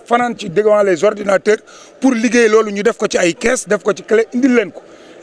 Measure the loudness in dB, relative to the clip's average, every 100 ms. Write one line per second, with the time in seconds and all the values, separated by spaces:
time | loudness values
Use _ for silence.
0 | -2 -2 -2 -6 -4 0 2 2 2 2
1 | 0 -2 -2 0 0 -2 -4 -20 -20 -2
2 | 0 0 0 2 4 2 0 -2 -4 -2
3 | -4 0 -2 -2 -4 -4 -4 -4 -2 -4
4 | -2 -2 0 -2 2 0 -2 -10 -20 -20
5 | -20 -6